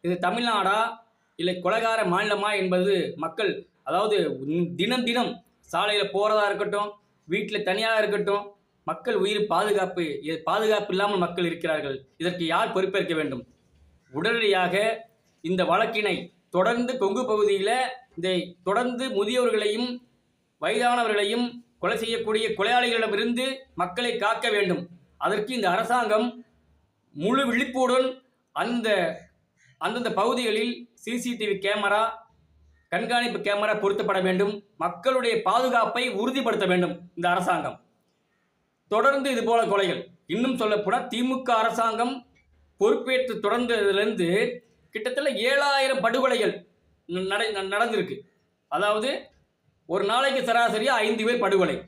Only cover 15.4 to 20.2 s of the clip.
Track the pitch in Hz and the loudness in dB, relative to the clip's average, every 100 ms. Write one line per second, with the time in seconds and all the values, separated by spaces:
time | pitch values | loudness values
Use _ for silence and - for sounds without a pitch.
15.4 | 160 185 160 185 226 220 202 170 - _ | -2 0 2 2 2 0 -2 -2 -6 _
16.4 | _ 175 202 240 247 247 196 240 214 214 | _ 0 2 2 -2 0 0 0 0 2
17.4 | 208 196 196 247 254 - _ - 185 180 | 2 2 2 0 -2 -6 _ -6 -2 -2
18.4 | 170 - - 214 247 233 262 202 208 247 | -4 -6 -2 0 0 -2 -2 0 0 2
19.4 | 240 214 208 220 247 247 _ _ | 2 2 0 0 -2 -6 _ _